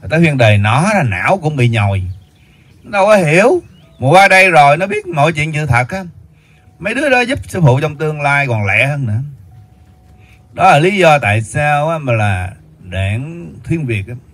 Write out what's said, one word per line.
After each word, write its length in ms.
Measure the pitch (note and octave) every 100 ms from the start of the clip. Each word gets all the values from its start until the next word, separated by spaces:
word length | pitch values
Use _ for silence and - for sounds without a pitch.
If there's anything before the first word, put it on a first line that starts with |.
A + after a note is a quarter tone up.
| -
Tới 100 | D#3
phiên 180 | E3 C#3+
đời 200 | A2+ G#2
nó 340 | G#2 A#2+ F#3
là 80 | G#3
não 360 | C3+ F2+ A2 F#3+
cũng 140 | D#3 D3
bị 120 | A#2+
nhồi. 340 | A2+ G2+ G2 F2+ F#2 _ _ _ _ _ _
Nó 80 | -
đâu 160 | G3+ G3
có 100 | G#3+
hiểu. 460 | D#3+ D#3+ A3 F4 - _ _ _
Mà 100 | B2
qua 200 | E3+ G3
đây 220 | F#3+ F#3+
rồi 260 | E3 C#3+ D3
nó 100 | G3
biết 200 | G#3 G4+
mọi 260 | D#3+ D3+
chuyện 200 | D#3 D3+
sự 120 | D3+ D3+
thật 220 | A#2+ B2+
á. 160 | F#3+ F3+ - - _ _ _ _ _
Mấy 160 | F3+
đứa 160 | A#3 D4+
đó 100 | B3+
giúp 180 | A#3+ D4+ -
sư 120 | F#3+
phụ 200 | D#3 B2+
trong 160 | D3+ D3+
tương 240 | D#3 D3+
lai 260 | C#3+ C#3+ C#3
còn 200 | A2+ G2+
lẹ 200 | G2+ C3
hơn 200 | C#3+ C3
nữa. 140 | G#2 C#3+ C#3 F2+ - - _ _ _ _ - - _ _
Đó 180 | - F3+
là 80 | D3+
lý 180 | E3 G3+
do 220 | E3+ D3+
tại 240 | G#2+ G#2+
sao 460 | G#2+ D3+ D3 D3 D3+
á, 100 | E3
mà 140 | C#3
là 400 | A#2 G#2 F#2 F2+ - - _
Đảng 680 | F2+ F#2 G2 A2 C#3+ E3+ E3 C#3
Thiên 220 | - E3 C#3+
Việt 220 | A2 F#2+
á 60 | A#2+ _